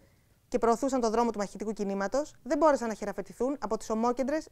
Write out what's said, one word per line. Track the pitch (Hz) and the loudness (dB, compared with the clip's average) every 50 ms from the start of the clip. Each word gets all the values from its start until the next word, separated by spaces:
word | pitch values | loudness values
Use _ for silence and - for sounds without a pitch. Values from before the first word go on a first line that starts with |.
| - _ _ _ _ _ _ _ _ - | -20 _ _ _ _ _ _ _ _ -4
και | - 226 | -2 2
προωθούσαν | 226 226 233 220 294 269 262 254 | 4 4 4 4 2 0 0 2
το | 233 220 | 2 2
δρόμο | 214 226 240 233 | 2 2 2 2
του | 208 202 | 0 -2
μαχητικού | 202 - - 190 202 220 208 | -4 -6 -6 -8 -6 -6 -4
κινήματος, | - 196 196 196 196 196 - - 269 208 - - - - | -4 -2 -2 -2 -2 -2 0 0 -2 -2 -2 -10 -18 -4
δεν | 240 320 294 | -2 0 4
μπόρεσαν | 330 311 277 214 233 226 | 6 6 6 4 0 -4
να | 208 | -6
χειραφετηθούν | - 214 202 185 - 185 - 180 - 233 269 294 - | -6 -6 -8 -6 -8 -10 -10 -6 -4 -2 -2 -2 -4
από | 226 202 226 | -4 -4 -4
τις | 214 - - | -4 -2 -4
ομόκεντρες, | 220 220 233 247 240 262 262 262 302 320 - - | -2 0 0 0 0 0 0 0 0 -2 -4 -6